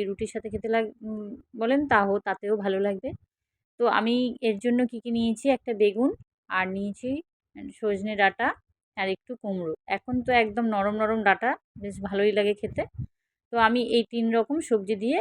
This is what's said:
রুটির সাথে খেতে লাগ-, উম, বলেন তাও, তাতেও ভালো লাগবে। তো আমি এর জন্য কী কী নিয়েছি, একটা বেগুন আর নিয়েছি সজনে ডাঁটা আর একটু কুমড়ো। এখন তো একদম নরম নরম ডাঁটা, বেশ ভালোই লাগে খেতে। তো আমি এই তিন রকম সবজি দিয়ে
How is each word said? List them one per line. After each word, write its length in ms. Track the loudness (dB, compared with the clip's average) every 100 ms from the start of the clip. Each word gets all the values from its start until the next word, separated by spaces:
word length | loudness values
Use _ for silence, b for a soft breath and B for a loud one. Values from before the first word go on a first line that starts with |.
রুটির 260 | -2 -4 -6
সাথে 160 | -8 -8
খেতে 200 | -6 0
লাগ-, 260 | 0 0 -6
উম, 240 | -10 -10 -10 -14 -14
বলেন 260 | -4 0 2 4
তাও, 280 | 4 4 0
তাতেও 340 | -2 -4 -2 -2
ভালো 220 | 0 0
লাগবে। 280 | 0 -2 -6 -10 _ _ _ _ _ 0
তো 40 | 2
আমি 260 | 2 2 0 0 -2
এর 160 | -2 -2
জন্য 220 | 0 0 0
কী 120 | -4
কী 100 | -4
নিয়েছি, 360 | 0 0 0 0
একটা 220 | 0 0
বেগুন 360 | 2 2 4 0 0 -10 _ -6
আর 180 | -2 -2
নিয়েছি 420 | -2 -6 -6 -6 -6 -8 _ _ -18 -16
সজনে 400 | -6 -2 -2 -2 2
ডাঁটা 320 | 2 2 -2 -2 _ _ _ -6
আর 100 | -4
একটু 240 | -4 -8 -10
কুমড়ো। 380 | -6 -4 -4 -6 -4
এখন 260 | -6 -2 -4
তো 80 | 2
একদম 320 | 4 2 2 0
নরম 280 | 2 0 2
নরম 240 | 0 2
ডাঁটা, 280 | 4 4 2 -4 _ -12
বেশ 180 | -10 -8
ভালোই 300 | -4 2 2
লাগে 220 | 2 0
খেতে। 280 | 0 -4 -6 -6 -8 -12 _ _ _ -4
তো 40 | 2
আমি 220 | 4 4 2
এই 120 | 0 0
তিন 180 | -2 2
রকম 240 | 2 2 0
সবজি 340 | 0 0 0 -2
দিয়ে 220 | 0 0